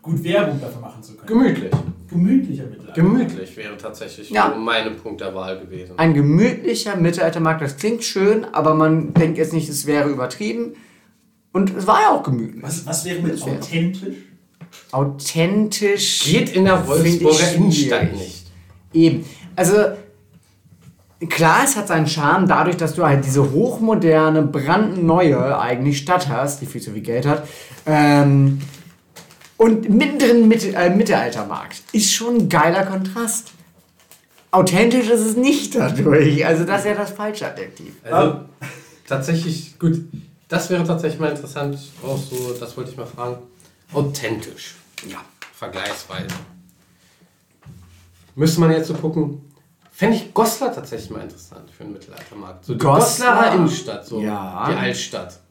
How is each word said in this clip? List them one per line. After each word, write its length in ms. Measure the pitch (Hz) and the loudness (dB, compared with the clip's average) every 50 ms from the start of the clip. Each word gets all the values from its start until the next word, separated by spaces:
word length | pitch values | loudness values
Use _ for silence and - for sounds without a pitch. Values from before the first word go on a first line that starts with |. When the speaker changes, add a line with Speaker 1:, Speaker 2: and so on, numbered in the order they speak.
Speaker 1:
gut 220 | _ 160 165 - - | _ -4 -4 -4 -2
Werbung 360 | 165 175 202 - 147 139 - | 0 0 0 0 0 -4 -6
dafür 220 | - - - - | -8 -10 -14 -14
machen 220 | - - - - - | -16 -18 -18 -20 -20
zu 100 | - - | -20 -20
können? 120 | - - | -20 -8
Speaker 2:
Gemütlich. 440 | - 220 233 262 208 165 - 98 - - - - - - - - - | -4 0 0 2 0 0 -2 -4 -4 -4 -4 -4 -6 -12 -14 -16 -8
Speaker 1:
Gemütlicher 540 | 170 170 180 208 262 269 - - 143 135 - | -2 0 0 2 2 0 0 -2 -8 -10 -10
Mittelalter. 300 | - - - - - - | -14 -16 -18 -20 -10 0
Speaker 2:
Gemütlich 640 | 160 170 190 226 262 220 - - - 92 - - | 2 2 4 4 2 0 -2 -6 -10 -12 -14 -14
wäre 200 | 113 107 104 104 | -14 -14 -14 -14
tatsächlich 520 | 95 - - - - - 92 - - 104 - | -14 -14 -16 -14 -14 -16 -16 -14 -18 -14 -4
Speaker 3:
Ja. 200 | 104 104 98 92 - | 0 0 0 0 0
Speaker 2:
so 40 | 110 | -4
meine 320 | 110 117 117 113 107 110 | -2 -2 -2 -2 -2 -4
Punkt 300 | 110 110 - 117 98 90 | -8 -10 -12 -14 -12 -10
der 140 | 101 95 92 | -10 -10 -8
Wahl 240 | 95 92 95 95 95 | -8 -8 -8 -10 -10
gewesen. 340 | 92 92 92 90 90 90 92 | -12 -16 -16 -16 -16 -14 -4
Speaker 3:
Ein 160 | - 160 165 151 | 0 2 2 4
gemütlicher 800 | 143 143 143 151 175 220 254 - - - - 233 220 - 214 196 | 4 4 4 4 4 4 4 2 -2 -4 -4 -4 -4 -4 -6 -2
Mittelaltermarkt, 680 | 185 165 170 170 180 170 165 165 175 160 160 160 160 | 0 0 0 2 0 0 0 0 0 0 0 0 0
das 160 | 151 135 139 | -4 -6 -6
klingt 260 | - - 214 233 226 - | -4 -2 -2 -2 -2 -6
schön, 420 | - - 196 190 202 220 220 - - - | -6 -2 2 2 4 2 2 0 -2 -4
aber 200 | - 151 156 151 | 0 2 2 4
man 400 | 156 156 156 160 160 151 151 - | 4 4 4 2 2 0 0 2
denkt 240 | 165 160 156 160 | 2 2 2 0
jetzt 160 | 143 160 147 160 | -2 -2 -2 -2
nicht, 160 | 160 139 - | -4 -4 -4
es 160 | 143 139 - | -6 -6 -2
wäre 240 | 143 151 147 143 147 | -2 0 0 0 0
übertrieben. 640 | 139 127 123 123 - - 208 220 226 233 233 - - - - _ _ _ _ _ _ _ _ _ _ _ _ _ | -2 -4 -6 -6 -6 -6 -6 -6 -4 -6 -8 -8 -10 -18 -20 _ _ _ _ _ _ _ _ _ _ _ _ _
Und 220 | _ 185 196 190 - | _ 0 0 0 -2
es 120 | - 185 | -2 0
war 140 | 208 226 381 | 2 4 4
ja 80 | 427 403 | 4 4
auch 120 | - - - | 2 2 0
gemütlich. 380 | - 127 117 110 - - - - | -2 -2 -2 -4 -8 -10 -12 -10
Speaker 1:
Was, 220 | 143 170 - - | -8 -8 -8 -6
was 200 | 151 165 - 151 | -6 -6 -6 -6
wäre 160 | 175 170 165 | -6 -6 -4
mit 120 | 170 160 - | -2 -4 -4
Speaker 3:
Das 120 | 143 135 | -4 -6
wäre 120 | 135 - | -6 -6
Speaker 1:
authentisch? 580 | - - - 160 165 165 180 190 - 190 - - - - _ - _ _ _ _ _ - - - - - _ | -6 -8 -4 -2 0 0 0 -2 -4 -8 -10 -10 -12 -16 _ -20 _ _ _ _ _ -20 -20 -20 -20 -18 _
Speaker 3:
Authentisch 1300 | - 135 143 143 139 - - - - 165 165 185 202 214 214 214 - - 208 202 202 196 - - - - - | -2 -2 -2 -2 -4 -8 -10 -6 0 0 0 2 2 0 0 0 -2 -2 0 0 0 0 0 -2 -2 -2 0
Speaker 2:
Geht 280 | 139 165 - - - - | 2 2 2 0 0 2
in 120 | 185 190 | 2 4
der 140 | 190 185 - - | 4 4 2 2
Speaker 3:
find 220 | - 143 165 165 | 0 2 2 4
ich 180 | 170 170 165 165 | 4 2 4 4
Speaker 2:
Wolfsburger 120 | 151 156 | 4 4
Speaker 3:
schwierig. 180 | 156 175 - - | 4 2 2 2
Speaker 2:
Innenstadt 540 | 165 202 196 156 147 139 127 113 107 - 165 - | 4 4 4 4 2 2 2 0 0 0 -2 -2
nicht. 320 | - - - - - - - - - - - - - _ _ - | -6 -10 -12 -14 -18 -20 -20 -20 -20 -20 -20 -20 -20 _ _ 4
Speaker 3:
Eben. 320 | 160 165 165 131 117 - - - - - - - | 4 6 6 4 2 -6 -10 -16 -20 -20 -12 -4
Also, 200 | - 185 180 202 208 208 196 - - - - _ _ _ _ _ - _ _ _ _ _ _ - _ _ - _ _ _ _ _ _ 170 170 | 0 2 4 4 4 4 2 -2 -6 -16 -20 _ _ _ _ _ -20 _ _ _ _ _ _ -20 _ _ -20 _ _ _ _ _ _ -8 -6
klar, 320 | - - 165 160 170 220 269 | -2 2 2 4 4 4 2
es 120 | - - | 2 0
hat 100 | 214 196 | -2 -2
seinen 200 | - 175 160 156 | -2 0 0 0
Charme 400 | 139 - 160 143 147 170 190 185 | 0 -2 0 2 2 4 4 4
dadurch, 280 | - 147 135 160 180 170 | 4 4 2 2 0 0
dass 160 | - 165 151 - | -2 -2 -4 0
du 100 | - 170 | 0 2
halt 200 | 147 143 135 - | 2 2 2 2
diese 260 | 135 131 143 131 - 131 | 2 2 2 2 2 2
hochmoderne, 880 | 160 226 - - - 226 220 220 165 156 160 156 156 156 156 156 156 147 | 0 0 0 0 0 0 2 2 4 4 4 6 6 4 4 4 2 2
brandneue 1120 | 139 - - 131 143 175 202 220 208 175 185 170 165 165 175 180 156 135 123 127 135 139 | 2 0 -2 0 0 2 2 2 0 0 0 2 2 4 4 4 4 4 2 2 0 0
eigentlich 400 | - - 123 127 123 131 143 143 139 | -2 -2 -2 -2 0 0 0 0 -2
Stadt 280 | - - 180 - - | 0 0 0 0 0
hast, 340 | 139 117 120 139 143 143 - | -2 -2 -2 -2 -4 -4 -6
die 40 | - | -10
viel 160 | - - - | -10 -10 -12
zu 100 | - 107 | -10 -10
viel 100 | 104 107 | -10 -8
Geld 240 | - 113 117 123 139 | -6 -4 -4 -2 0
hat. 220 | 143 147 156 - - - - - - - - - | 0 0 0 -2 -10 -16 -20 -20 -20 -20 -10 -2
Ähm, 760 | 156 156 151 147 147 147 143 143 143 139 139 139 139 139 139 - - - - - - - _ _ _ _ - - _ - _ - - _ | 0 2 4 6 6 6 6 6 6 6 6 6 4 2 0 -6 -10 -14 -18 -20 -20 -20 _ _ _ _ -20 -20 _ -20 _ -20 -20 _
und 340 | _ 220 226 220 - - - | _ 4 6 6 2 2 2
mittendrin 600 | 196 233 302 285 294 269 277 233 233 240 226 220 | 4 4 4 2 2 2 4 6 6 8 8 6
Mitte-, 240 | 226 226 190 190 - | 6 4 2 -2 0
äh, 140 | 175 175 180 | 2 2 4
Mittelaltermarkt. 920 | 180 208 233 - 175 113 - 120 - 113 104 101 82 - - - - - - - - | 4 4 4 4 2 0 0 -2 -4 -6 -6 -6 -6 -8 -8 -12 -18 -20 -16 -2 -2
Ist 180 | 214 208 - | 0 0 2
schon 240 | - - 226 240 240 | 0 -2 -2 0 2
ein 120 | 233 185 - | 2 2 4
geiler 360 | - 160 151 165 175 190 196 | 4 4 4 4 4 2 0
Kontrast. 680 | 190 190 190 190 190 - 233 233 220 226 - - - - _ _ _ _ _ _ _ _ _ _ _ - _ _ _ _ _ _ _ | -2 -2 -4 -6 -6 -6 -6 -6 -4 -6 -8 -10 -12 -20 _ _ _ _ _ _ _ _ _ _ _ -20 _ _ _ _ _ _ _
Authentisch 560 | - 185 180 - 170 190 226 233 240 254 233 214 | 2 2 2 4 4 4 4 4 4 2 2 4
ist 120 | 240 226 | 2 2
es 160 | 214 220 214 | 2 0 0
nicht 360 | 240 254 285 294 285 - - - | 2 2 2 2 0 -2 -4 -2
dadurch. 720 | 247 170 - - - - 151 135 156 143 156 139 - - | -2 -2 0 0 0 2 4 4 6 6 4 4 2 2
Also 200 | 160 165 160 170 | 2 2 2 2
das 160 | 175 196 202 | 0 -2 -2
ist 60 | 202 | 0
ja 80 | 208 208 | -2 -2
das 160 | 208 208 196 | -2 -4 -6
falsche 360 | - - 208 214 208 208 - | -6 -8 -8 -8 -6 -8 -10
Adjektiv. 460 | - - - 95 - - - 85 - - - _ | -10 -10 -10 -14 -14 -14 -20 -20 -20 -20 -18 _
Speaker 2:
Also, 140 | 110 156 | -2 2
Speaker 1:
Ah. 280 | 175 - 160 - - - - - _ - - - - - - - _ _ | 2 2 2 0 -4 -12 -18 -18 _ -16 -16 -16 -18 -20 -20 -20 _ _
Speaker 2:
tatsächlich, 720 | - 135 139 135 165 165 165 - 170 139 - - - - _ | -6 -6 -4 -2 -2 -2 -2 -2 -4 -6 -6 -10 -14 -12 _
gut, 220 | 175 165 165 - - - - - - - _ _ _ _ | 0 0 0 0 -4 -10 -16 -16 -18 -18 _ _ _ _
das 200 | 165 180 - - | -4 -4 -2 -2
wäre 140 | 185 175 165 | -2 -2 0
tatsächlich 340 | 165 170 160 160 151 139 151 | -2 -2 -2 -2 -4 -4 -2
mal 120 | 160 151 | -4 -4
interessant, 460 | 143 143 - - - 147 143 139 139 139 - - - - - | -4 -6 -10 -12 -10 -8 -6 -6 -6 -8 -12 -20 -20 -14 -8
auch 120 | 131 135 | -8 -6
so, 360 | 139 139 - 127 127 123 123 120 120 | -6 -6 -8 -6 -6 -6 -6 -8 -10
das 160 | - 113 - | -12 -14 -12
wollte 140 | 131 123 - | -12 -12 -12
ich 60 | - | -12
mal 80 | - 117 | -14 -16
fragen. 300 | 113 - 123 120 123 123 123 - - _ _ _ _ _ _ _ _ - | -16 -12 -10 -10 -10 -10 -12 -14 -20 _ _ _ _ _ _ _ _ -4
Authentisch. 840 | 143 143 143 139 - 120 110 113 - - - - - - - - - _ _ _ - - - | -2 -2 -2 -4 -6 -6 -6 -6 -6 -8 -14 -16 -18 -18 -20 -20 -20 _ _ _ -18 -16 -16
Speaker 3:
Ja. 80 | - - - - _ _ - - _ | -16 -16 -18 -20 _ _ -20 -20 _
Speaker 2:
Vergleichsweise. 760 | - 113 98 90 95 98 104 98 - - - 95 95 92 92 87 - - - - - _ _ _ _ _ _ _ _ _ _ _ _ _ _ _ _ _ _ _ _ _ - - - - - - _ _ _ _ _ _ _ _ | -14 -14 -12 -10 -8 -8 -8 -10 -10 -12 -12 -12 -10 -10 -10 -10 -12 -14 -18 -20 -20 _ _ _ _ _ _ _ _ _ _ _ _ _ _ _ _ _ _ _ _ _ -20 -20 -20 -20 -20 -20 _ _ _ _ _ _ _ _
Müsste 240 | 131 151 165 - 170 | 0 0 2 4 4
man 120 | 165 160 | 4 4
jetzt 160 | 160 160 156 | 4 2 0
so 60 | - 170 | -4 -6
gucken, 480 | - - 160 - 165 147 139 - - - - _ _ _ _ _ _ _ _ | -4 -4 -4 -2 -2 -4 -4 -6 -10 -16 -20 _ _ _ _ _ _ _ _
fände 260 | _ - 185 220 226 | _ -2 0 0 0
ich 160 | - - - - | 0 -2 -4 0
Goslar 400 | 196 226 220 - - 277 240 - | 0 0 0 0 -2 -4 -4 -4
tatsächlich 360 | - - - 120 104 - - | -6 -12 -12 -12 -14 -12 -12
mal 120 | 110 104 | -14 -14
interessant 480 | 101 - - - - - - 87 - - - | -14 -16 -18 -20 -20 -20 -20 -20 -20 -20 -20
für 80 | _ - | _ -18
einen 100 | - 101 | -18 -18
Mittelaltermarkt. 720 | 95 - - 98 - - - - 104 95 92 92 - _ | -18 -20 -20 -20 -20 -20 -20 -20 -18 -18 -18 -20 -18 _
So 80 | - 131 | -8 -4
die 60 | 113 | 0
Speaker 3:
Goslar? 200 | - 139 139 - | 2 4 6 6
Speaker 2:
Goslarer 560 | 247 226 - - 247 247 - - 233 - - | 4 4 2 0 2 2 4 4 4 4 4
Innenstadt, 500 | 185 165 - - - - 113 104 101 - | 4 2 2 0 -2 -8 -10 -12 -12 -12
so 140 | - 117 110 | -10 -8 -6
Speaker 3:
Ja. 460 | 104 107 104 101 95 95 90 92 107 147 | -4 -4 -6 -6 -8 -10 -8 -6 -4 -4
Speaker 2:
die 60 | 175 | -4
Altstadt. 640 | 190 190 190 - - - - - 98 90 - - - _ _ | -2 -4 -4 -4 -6 -10 -10 -10 -12 -12 -12 -20 -20 _ _